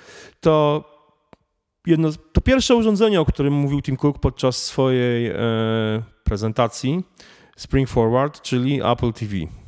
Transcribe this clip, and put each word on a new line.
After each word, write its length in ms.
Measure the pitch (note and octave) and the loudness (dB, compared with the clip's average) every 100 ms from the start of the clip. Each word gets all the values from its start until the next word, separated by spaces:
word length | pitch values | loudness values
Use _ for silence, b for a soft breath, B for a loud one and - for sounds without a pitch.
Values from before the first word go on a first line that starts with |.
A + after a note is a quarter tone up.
| B B B _ | B B B _
to 440 | E3 D#3 D3 D3+ D3 _ _ _ _ _ _ _ _ _ - | 2 4 2 0 -6 _ _ _ _ _ _ _ _ _ 0
jedno, 220 | D#3+ D#3+ D3+ _ | 2 2 -2 _
to 80 | - | -2
pierwsze 360 | - C4 - A#3+ | 2 2 4 2
urządzenie, 440 | A3 G3+ A3 F#3+ | 4 2 2 2
o 40 | |
którym 300 | D3+ - C#3+ | 0 0 0
mówił 280 | C#3+ C#3+ C#3+ | 2 0 -2
Tim 140 | C#3 C3 | -4 0
Cook 220 | D3 C#3+ | -2 0
podczas 460 | C3 - C3 A#2+ | -4 0 -2 -2
swojej, 640 | - - C3 B2+ B2 A#2+ A#2 | -6 0 2 2 0 0 -2
e, 100 | - A#2 A2+ A2 A2+ A2 A2 A2 _ | -2 -2 0 0 0 -2 -4 -8 _
prezentacji, 800 | - G#2 A2 A2 A#2 - B2+ E3+ F3+ B B B B _ | -4 -2 -4 0 -2 -2 -4 -4 -6 B B B B _
Spring 320 | - C#3 C3+ | -4 -2 0
Forward, 540 | B2 A2+ B2 C#3+ - | 0 2 2 -2 -6
czyli 380 | - B2+ B2+ C#3 | -4 -2 0 0
Apple 280 | - A#2+ A#2+ | 0 0 -2
T 140 | A2 G#2 | -4 -6
V. 100 | G2 D#2 B | -6 -6 B